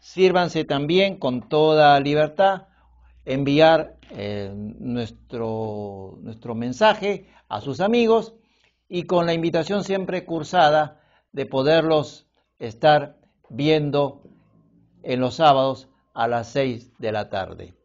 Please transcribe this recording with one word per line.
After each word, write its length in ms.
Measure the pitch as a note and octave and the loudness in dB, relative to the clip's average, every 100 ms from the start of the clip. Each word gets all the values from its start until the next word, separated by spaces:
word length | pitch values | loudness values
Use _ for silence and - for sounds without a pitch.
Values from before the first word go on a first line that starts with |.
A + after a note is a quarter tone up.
Sírvanse 640 | - - F#3 F3+ F3 D#3+ | -16 2 4 4 0 -2
también 540 | D3+ C#3+ D3 F3+ G3 F#3+ | -2 -2 0 2 0 -2
con 300 | C3 B2 - | -4 -4 -2
toda 500 | D3+ D#3 D#3 D3 C#3+ | 2 4 6 6 6
libertad 680 | C#3 D3 D3+ D3+ F#3+ F#3+ - _ _ _ _ _ | 4 0 -2 2 2 2 -8 _ _ _ _ _
enviar, 720 | - C3+ C#3 C#3+ D#3+ D#3+ D#3 - _ | -8 -4 0 4 6 4 0 -12 _
eh, 420 | - G2+ G#2 G2 | -10 -8 -8 -10
nuestro, 1600 | G2+ G#2 A2+ B2+ A#2+ A2+ A#2 _ A#2+ A2+ A2 A2 G#2+ G#2 G2 F#2+ - | -10 -14 -12 -8 -6 -8 -12 _ -10 -8 -6 -8 -8 -10 -12 -16 -18
nuestro 320 | - A2+ A#2+ | -18 -16 -12
mensaje 720 | A2+ A#2+ B2+ G#3+ G#3 G3 F#3+ - _ _ | -8 -8 0 2 2 -2 -6 -10 _ _
a 120 | G#2 | -10
sus 200 | C3+ B2+ | -8 -4
amigos 540 | F#3+ A#3+ A3+ A3+ A3 _ _ _ _ _ _ | 0 2 4 2 0 _ _ _ _ _ _
y 140 | F3+ | -8
con 240 | E3+ F3+ E3+ | -2 0 0
la 80 | |
invitación 500 | E3 E3 E3 D#3+ G3+ | 0 0 -2 -2 -4
siempre 400 | F#3+ G3 F#3 F#3 | -2 -4 -4 -8
cursada 760 | F3 E3 D3+ F3+ D#3 D3+ D3+ - _ _ _ | -6 -8 -2 2 4 4 0 -6 _ _ _
de 120 | - | -10
poderlos 840 | C3 C3+ C3+ E3 D#3+ D#3 C#3+ - _ _ _ _ | -6 -2 2 2 4 0 0 -12 _ _ _ _
estar 600 | A#2+ A2+ D#3 D3+ C#3+ _ _ _ _ | -14 0 4 4 2 _ _ _ _
viendo 720 | A2 D3 D#3 D3 C#3+ C#3 - - _ _ _ _ _ _ _ | -4 0 2 2 -2 -2 -6 -20 _ _ _ _ _ _ _
en 180 | - B2+ | -6 -2
los 140 | B2+ | -2
sábados 540 | A#2 D#3 C3+ C3+ B2+ - _ _ | 2 4 4 2 -4 -12 _ _
a 120 | - A#2 | -6 -2
las 220 | A#2+ A#2 | -2 -4
seis 420 | D3 C3+ A#2 - _ | -4 -4 -4 -12 _
de 140 | A2+ | -6
la 160 | G#2+ G2+ | -6 -6
tarde. 460 | G2+ F2+ E2 F2 _ | -8 -8 -12 -18 _